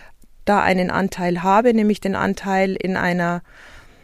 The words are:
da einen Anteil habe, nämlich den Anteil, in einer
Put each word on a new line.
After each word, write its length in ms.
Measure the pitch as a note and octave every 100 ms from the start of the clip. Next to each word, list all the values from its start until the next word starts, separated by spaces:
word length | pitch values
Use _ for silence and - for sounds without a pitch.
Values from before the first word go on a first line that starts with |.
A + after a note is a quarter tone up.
| - - - - -
da 160 | G#3
einen 280 | - F#3 F3+
Anteil 540 | - F#3+ - F3 F3
habe, 300 | F3+ G3+ A#3+
nämlich 260 | A3+ G#3+ G#3
den 160 | G3 F#3+
Anteil, 600 | F#3+ G3 G3+ F#3+ F#3+ F#3+
in 200 | F3+ F#3
einer 480 | F3+ F3 F3 F3 - - - - - -